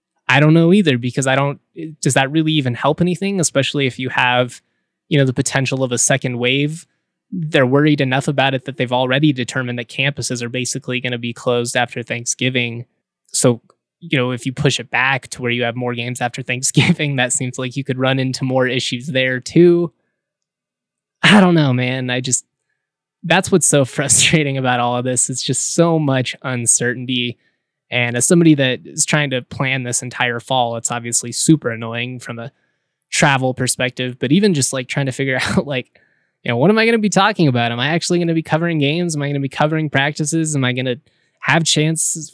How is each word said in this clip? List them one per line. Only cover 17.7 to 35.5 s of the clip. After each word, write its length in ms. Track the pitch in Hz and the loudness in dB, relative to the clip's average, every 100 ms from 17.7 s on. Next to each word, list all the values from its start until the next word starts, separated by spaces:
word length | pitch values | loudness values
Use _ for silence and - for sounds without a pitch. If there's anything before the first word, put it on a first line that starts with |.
| 123 | -6
you 80 | |
could 140 | 131 127 | -6 -2
run 220 | 131 135 | 0 2
into 240 | 131 123 | 0 -2
more 240 | 131 131 127 | -2 0 0
issues 400 | 127 - 123 135 | 0 -4 -6 -4
there 320 | 131 131 127 | -2 0 -2
too. 540 | - 160 175 175 170 - _ _ _ _ _ _ _ _ _ _ _ _ | 0 6 6 6 0 -8 _ _ _ _ _ _ _ _ _ _ _ _
I 180 | 165 208 | 4 6
don't 140 | 185 170 | 6 6
know, 180 | 147 | 4
man. 360 | 127 127 131 127 | 2 0 -2 -2
I 120 | 123 | -4
just, 240 | 127 123 - _ _ _ _ _ _ _ | -2 -4 -6 _ _ _ _ _ _ _
that's 260 | 170 170 190 | 0 2 4
what's 180 | 190 - | 2 4
so 180 | 147 131 | 2 2
<laughs> 0 | |
frustrating 720 | - 139 - - 160 143 135 | -2 0 2 4 2 0 -2
about 240 | 127 123 | 0 0
all 160 | 123 123 | 0 -2
of 80 | 123 | -2
this. 240 | 123 - | -2 -2
It's 120 | 131 | -4
just 320 | - 131 - | -4 -4 -2
so 240 | - 170 165 | 0 2 2
much 380 | 147 135 127 - | 2 0 -2 -6
uncertainty. 960 | 139 127 117 - 120 120 123 127 120 117 _ _ _ _ _ | -6 -4 0 0 0 -2 -4 -4 -4 -6 _ _ _ _ _
And 280 | 120 120 120 | -2 0 0
as 100 | - | 4
somebody 280 | 175 165 147 | 6 6 6
that 300 | 131 123 - | 4 -2 -8
is 200 | 71 - | -6 -2
trying 240 | 151 147 | 0 0
to 120 | 131 | -4
plan 420 | - - 135 135 | -6 -6 -4 -2
this 200 | 123 120 | -4 -6
entire 380 | 127 - 127 120 | -6 -2 -2 -2
fall, 340 | - 131 120 117 | -2 0 0 -2
it's 160 | - | -6
obviously 400 | 120 117 113 123 | -6 -4 -4 -4
super 380 | 120 - 156 123 | -4 2 2 2
annoying 500 | 113 117 117 123 127 | -6 -8 -6 -8 -8
from 200 | 123 117 | -12 -12
a 120 | 117 - _ _ _ _ _ | -12 -16 _ _ _ _ _
travel 440 | - 156 135 131 | 2 4 4 0
perspective, 640 | 127 127 - 127 - 127 120 | -2 -4 -2 -4 -4 -8 -4
but 140 | 123 | 0
even 200 | 165 208 | 4 4
just, 200 | 156 127 | 2 0
like, 160 | 135 127 | -4 -6
trying 160 | - 135 | -4 -4
to 80 | |
figure 260 | 123 135 127 | -2 -2 -2
<laughs> 20 | |
out, 240 | - | -2